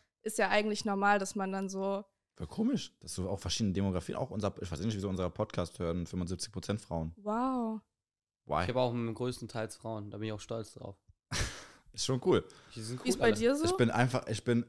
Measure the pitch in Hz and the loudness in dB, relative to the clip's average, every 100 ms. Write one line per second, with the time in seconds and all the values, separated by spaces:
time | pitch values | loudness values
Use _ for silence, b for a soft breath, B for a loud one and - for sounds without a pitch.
0 | b _ - - 196 214 214 208 220 196 | b _ -6 0 4 4 2 0 0 2
1 | 202 208 190 208 190 190 190 190 196 196 | 6 4 2 -2 -2 -2 -4 -2 -2 -2
2 | 208 _ _ - 80 - 220 247 - _ | -6 _ _ -10 -8 0 2 2 -2 _
3 | 87 - 90 95 92 - 107 90 98 90 | -10 -4 -2 -2 -2 0 2 2 2 0
4 | - - 135 107 101 - 90 73 107 107 | -2 -4 -4 0 -2 -2 -6 -2 -2 -2
5 | 98 92 90 - 104 - 87 - 85 87 | -2 0 -2 0 -2 -2 -4 -2 -2 -2
6 | 85 90 87 90 - 95 - 101 - 82 | -2 -2 -2 -4 -6 -8 -4 -4 -2 -4
7 | 80 80 208 220 262 254 226 220 - _ | -4 -6 -4 -2 0 0 -2 -4 -10 _
8 | _ _ _ _ - 76 90 123 127 120 | _ _ _ _ -2 0 2 2 2 2
9 | 117 110 123 123 113 117 110 - 113 110 | -2 -2 -4 -4 -6 -6 -6 -6 -8 -6
10 | 104 107 110 107 - 117 110 - - 98 | -6 -6 -6 -6 -6 -8 -8 -12 -12 -14
11 | _ - - - - - - - _ - | _ -20 -8 -4 -4 -6 -16 -20 _ -6
12 | - 131 185 127 - B B - 110 127 | -2 0 4 4 4 B B -12 -8 -4
13 | 247 - 240 208 233 285 330 370 233 - | 0 4 4 4 4 4 2 4 4 4
14 | 123 123 - 110 - 120 | 4 2 0 -4 2 2